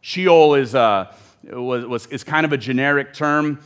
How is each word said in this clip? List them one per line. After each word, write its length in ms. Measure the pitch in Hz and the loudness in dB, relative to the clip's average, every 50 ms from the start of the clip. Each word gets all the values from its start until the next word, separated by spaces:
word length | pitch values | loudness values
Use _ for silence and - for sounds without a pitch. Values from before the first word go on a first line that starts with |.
Sheol 540 | _ - - 180 185 185 170 165 156 151 143 | _ -10 -8 -2 2 6 6 6 6 6 4
is 200 | 139 135 120 107 | 2 0 0 0
a, 400 | 131 120 113 104 98 95 92 - - - - _ _ - | 2 2 2 2 0 -2 -6 -12 -20 -20 -20 _ _ -20
was, 400 | - - 123 123 127 127 123 120 | -18 -14 -10 -8 -6 -6 -6 -4
was, 220 | 123 123 117 - | -6 -8 -8 -8
is 180 | - 143 131 - | -8 -12 -12 -10
kind 200 | - 151 156 160 | -4 -2 -2 0
of 80 | 156 147 | 0 -2
a 60 | 135 | -4
generic 540 | 107 120 131 123 135 139 143 143 139 139 - | -4 -4 -4 -2 0 0 0 -2 -2 -4 -8
term, 480 | - 151 147 147 151 151 151 147 139 - | -6 -4 -2 -2 -2 -2 -2 -6 -8 -12